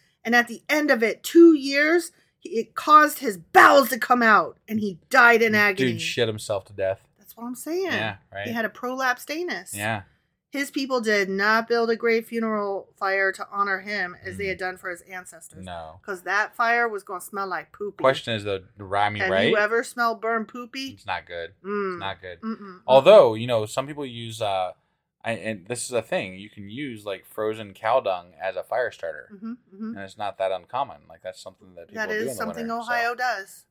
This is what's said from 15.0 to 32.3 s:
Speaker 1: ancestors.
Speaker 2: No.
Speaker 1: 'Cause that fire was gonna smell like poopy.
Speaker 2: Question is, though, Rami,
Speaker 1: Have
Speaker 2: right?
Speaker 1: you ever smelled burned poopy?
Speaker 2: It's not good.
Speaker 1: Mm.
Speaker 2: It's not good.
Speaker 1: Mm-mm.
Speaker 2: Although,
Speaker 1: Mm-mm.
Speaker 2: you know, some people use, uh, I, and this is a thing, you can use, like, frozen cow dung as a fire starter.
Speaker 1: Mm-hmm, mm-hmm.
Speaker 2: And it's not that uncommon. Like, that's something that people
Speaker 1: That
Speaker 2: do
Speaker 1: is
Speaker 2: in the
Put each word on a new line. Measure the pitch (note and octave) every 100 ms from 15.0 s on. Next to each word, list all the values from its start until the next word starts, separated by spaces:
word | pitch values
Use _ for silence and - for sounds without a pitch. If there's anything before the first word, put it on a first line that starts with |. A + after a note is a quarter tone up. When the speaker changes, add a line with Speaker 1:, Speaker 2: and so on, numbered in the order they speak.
Speaker 1:
ancestors. | - F#3 F3+ E3 - -
Speaker 2:
No. | - E2+ D#2+ E2
Speaker 1:
'Cause | - F3+
that | F3 G3+ G#3+ -
fire | A#3 A#3 A#3
was | G3+
gonna | G3 F3+
smell | - G3+ F#3+
like | E3 D3+
poopy. | - G#3 -
Speaker 2:
Question | C3 C#3 -
is, | A2
though, | G2+ F#2+ F2+ -
Rami, | F#2+ G2+ G#2 G#2
Speaker 1:
Have | F#2+
Speaker 2:
right? | F#2+ A#2
Speaker 1:
you |
ever | G#3 G#3 A#3
smelled | A#3 A#3+ A#3 A3+
burned | A3 A3+ G#3+
poopy? | B3 A#3+ C4 C4+
Speaker 2:
It's | -
not | G2 F2
good. | E2 E2+ E2+ -
Speaker 1:
Mm. | F#3+ G#3 G3
Speaker 2:
It's | F3
not | F#3+ F3
good. | F#3 A#2+
Speaker 1:
Mm-mm. | A3+ G3+ G3 F3+
Speaker 2:
Although, | - C3+ D3+ G#3+ B2+
Speaker 1:
Mm-mm. | A2
Speaker 2:
you | B2
know, | A#2
some | G#2+ - C#3
people | D3
use, | C3+ A#2 A2+ A2
uh, | G#2 F#2+ F2+ - _ _ _ _
I, | A2+
and | G#2 G#2 G#2+ F#2
this | A#2+
is | -
a | A#2+
thing, | - F3+ G2
you | F#2 G#2
can | A2 G2+
use, | A#2+ C#3+ A2
like, | G#2 F#2
frozen | - - G#2+ A2 G#2
cow | F#2 A2 B2+
dung | G#2+ F2+ F2 D2+
as | F#2+ F#2
a |
fire | - A2+ A2+
starter. | - E2 D2+ -
Speaker 1:
Mm-hmm, | G3+ A3+
mm-hmm. | B3 _ F#3+ A3
Speaker 2:
And | G2
it's | G2 G#2
not | G2+ -
that | F#2+
uncommon. | F#2 F2 B2+ B2+ D2 D#2
Like, | E2
that's | F#2 -
something | - - F#2+
that | F2 -
people | A3
Speaker 1:
That | G#3+
Speaker 2:
do |
Speaker 1:
is | G#3+
Speaker 2:
in |
the | A3+